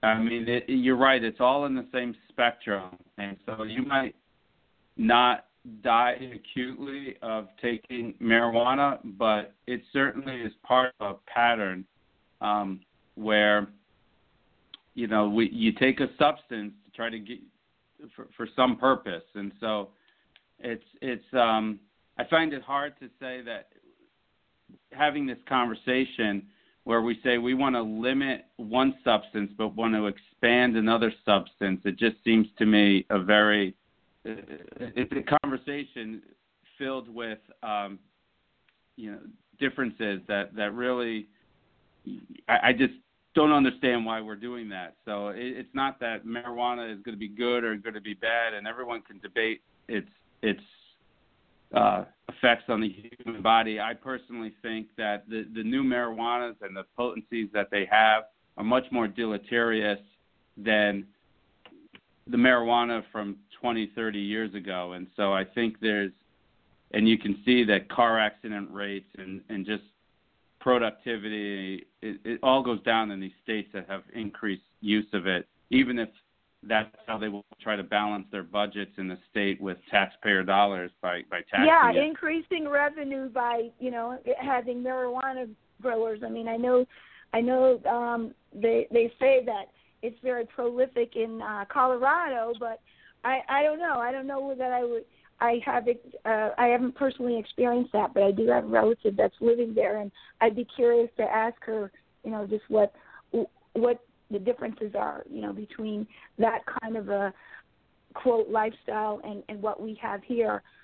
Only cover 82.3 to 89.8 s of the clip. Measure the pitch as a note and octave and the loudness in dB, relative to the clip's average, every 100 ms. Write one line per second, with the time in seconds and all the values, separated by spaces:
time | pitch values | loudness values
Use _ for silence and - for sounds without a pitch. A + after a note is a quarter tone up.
82.3 | E4 D#4+ F4 D4+ C#4+ D4 D#4 C#4 C4+ C4+ | -4 -4 -4 -2 0 0 -2 -8 -6 -6
83.3 | A#3 A#3+ A#3 A#3 _ B3+ A#3+ A#3 B3+ - | -4 -2 -2 -6 _ -8 -6 -8 -8 -4
84.3 | - C4 B3+ A#3+ B3 B3 B3+ B3 B3 C4 | -4 -2 -2 -2 -6 -4 -4 -4 -4 -6
85.3 | C4 B3 G#3+ _ _ B3 A3+ A3+ G#3+ A3+ | -6 -10 -14 _ _ -4 -2 -2 -4 -8
86.3 | A3+ A3+ A3+ B3 B3+ B3+ - - - - | -8 -6 -2 4 4 2 -6 -20 -20 -6
87.3 | A3+ A#3+ C4 C4 B3+ - A#3 A#3+ A#3 A3+ | -2 2 4 6 4 2 -2 -2 -4 -6
88.3 | - _ - A3+ A3+ - A#3 A#3 - C4 | -12 _ -2 2 2 2 2 2 2 4
89.3 | C4 A#3+ G#3+ G3 _ | 4 2 -6 -8 _